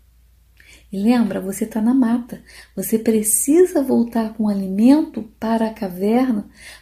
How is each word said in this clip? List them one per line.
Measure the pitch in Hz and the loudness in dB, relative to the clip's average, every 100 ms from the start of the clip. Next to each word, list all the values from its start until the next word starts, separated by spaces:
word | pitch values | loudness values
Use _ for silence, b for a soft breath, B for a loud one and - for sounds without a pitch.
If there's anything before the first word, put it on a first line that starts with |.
| _ _ _ _ _ _ b b b | _ _ _ _ _ _ b b b
E | 196 | -4
lembra, | 214 247 202 190 | 0 2 0 -4
você | 185 196 214 | -6 -6 -6
tá | 226 | -2
na | 220 | 0
mata. | 262 226 240 - - - B B | 2 2 -2 -6 -16 -20 B B
Você | - 190 220 | -10 -4 -2
precisa | 226 220 214 - - 320 359 330 | 0 0 0 -2 2 4 4 2
voltar | 262 233 233 233 220 | 0 0 0 -2 -4
com | 220 214 | -2 -2
alimento | 196 190 190 240 302 311 - - - | -2 -4 2 4 4 2 -6 -14 -8
para | 226 226 220 | -2 -2 -2
a | |
caverna | 220 190 180 202 240 262 208 - B B B | -4 -8 -4 0 2 0 -2 -6 B B B